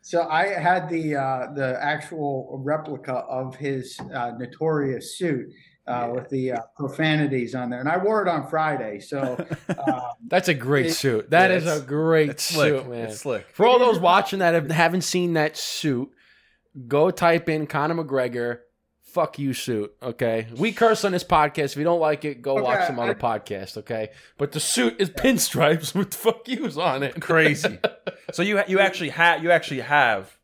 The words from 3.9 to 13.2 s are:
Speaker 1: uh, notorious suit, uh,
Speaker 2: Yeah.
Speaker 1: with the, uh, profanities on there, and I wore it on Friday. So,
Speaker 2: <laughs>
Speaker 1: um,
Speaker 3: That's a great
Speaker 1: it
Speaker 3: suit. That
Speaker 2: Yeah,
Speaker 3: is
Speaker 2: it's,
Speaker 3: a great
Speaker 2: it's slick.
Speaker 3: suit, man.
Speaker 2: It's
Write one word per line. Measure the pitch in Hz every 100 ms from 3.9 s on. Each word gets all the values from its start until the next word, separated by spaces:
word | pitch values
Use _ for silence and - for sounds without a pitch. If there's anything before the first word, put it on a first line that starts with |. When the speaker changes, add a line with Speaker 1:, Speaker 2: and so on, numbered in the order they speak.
| - -
Speaker 1:
uh, | 135 120 117
notorious | 120 - 160 151 139 120 - -
suit, | 175 131 110 - _ _ -
uh, |
Speaker 2:
Yeah. | 123 120
Speaker 1:
with | 123 131
the, | 135 127
uh, | 120 113 _
profanities | 139 - 160 156 147 131 117
on | 131 120
there, | 123
and | 135
I | 175
wore | 196 220
it | 185
on | 160 135
Friday. | 160 156 139 110 104
So, | - 143 135 123 - -
Speaker 2:
<laughs> | - 180 -
Speaker 1:
um, | 131 123 - -
Speaker 3:
That's | 180 185
a |
great | 147 123 143 165
Speaker 1:
it |
Speaker 3:
suit. | 160 139 113 -
That | 160 185
Speaker 2:
Yeah, | 180
Speaker 3:
is | 160
Speaker 2:
it's, | 151
Speaker 3:
a | 131
great | 147 160 160 151
Speaker 2:
it's | 135
slick. | - 165 151 139
Speaker 3:
suit, | 127
man. | 120 113
Speaker 2:
It's | 107